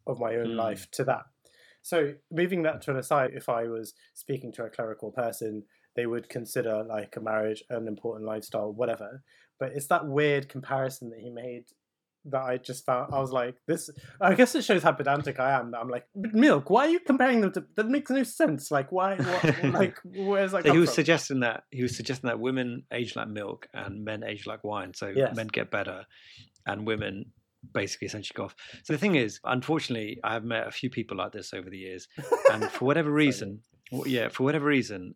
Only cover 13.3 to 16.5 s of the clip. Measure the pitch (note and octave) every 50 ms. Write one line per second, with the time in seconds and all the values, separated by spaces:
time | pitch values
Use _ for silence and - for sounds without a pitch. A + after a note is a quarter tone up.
13.3 | C3 B2+ A#2+ B2 B2+ _ _ - E3 E3 - - - - - - - - G3 F#3
14.3 | F#3+ G#3+ B3+ B3 - D4+ - - G#3 F3 D3+ E3 D3 C3+ D3 C#3 C#3+ D3 C#3 C#3+
15.3 | - - B2+ C3+ C#3 B2+ A#2 A#2+ A#2+ A#2 A#2 B2+ B2 B2 - _ - G3+ G3 A3+
16.3 | G#3+ A3 C4+ D4+